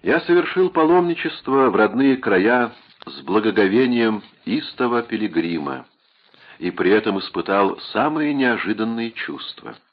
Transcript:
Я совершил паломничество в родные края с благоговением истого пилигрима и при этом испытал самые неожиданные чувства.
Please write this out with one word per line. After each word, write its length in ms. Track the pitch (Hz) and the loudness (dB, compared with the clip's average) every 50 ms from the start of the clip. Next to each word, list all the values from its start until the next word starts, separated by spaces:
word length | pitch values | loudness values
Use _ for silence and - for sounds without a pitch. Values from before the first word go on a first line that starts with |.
Я 200 | - - 143 165 | 0 0 0 0
совершил 500 | - - 175 180 175 - - 185 185 180 | 2 2 2 2 2 0 0 0 0 2
паломничество 960 | - 170 160 156 170 180 175 170 165 - - 160 - - _ 131 135 135 135 123 | 2 2 4 4 4 4 4 2 -2 -4 -4 -8 -8 -8 _ 0 2 4 4 4
в 60 | 92 | 4
родные 420 | 101 107 104 98 123 139 139 131 | 4 2 4 4 2 4 4 2
края 540 | 127 - 113 98 92 95 113 123 123 123 117 - - _ _ - _ - | 2 0 2 2 4 4 4 2 2 0 -2 -6 -16 _ _ -20 _ -18
с 160 | - - - | -18 -16 -14
благоговением 1000 | - - 185 214 208 220 98 107 101 95 101 120 131 123 123 117 117 113 110 104 - - _ _ _ | -6 0 0 2 2 2 2 2 2 4 4 2 2 2 2 2 2 0 0 -4 -8 -16 _ _ _
истого 580 | - 107 - - - - - 127 120 120 120 117 | -4 -4 -4 -4 -8 -4 -4 -2 0 0 -2 -2
пилигрима 840 | - 117 107 107 98 85 85 82 85 85 80 71 71 67 65 - _ _ _ _ _ _ _ _ _ _ _ - - - | -4 -4 -4 -4 -2 -2 -2 -2 -2 -4 -4 -4 -6 -8 -10 -12 _ _ _ _ _ _ _ _ _ _ _ -20 -20 -16
и 140 | _ - 90 | _ -8 -8
при 180 | - - 95 90 | -4 0 2 2
этом 300 | 104 107 104 110 101 98 | 2 2 2 0 -4 -4
испытал 600 | - - - 92 82 - 98 101 98 95 - - - - - | -6 -6 -8 -6 -4 0 0 2 2 0 -2 -6 -12 -6 -4
самые 400 | 104 131 151 156 156 151 147 143 | -2 -2 -2 -2 -2 -2 -2 0
неожиданные 760 | 135 131 123 117 101 - 95 107 107 110 113 113 117 117 113 | 0 0 0 0 -2 -2 -4 -4 -4 -4 -4 -4 -6 -6 -8
чувства. 640 | 113 - - - 73 69 - - - - - 113 113 - _ _ | -8 -10 -10 -10 -10 -12 -12 -16 -16 -16 -18 -18 -20 -20 _ _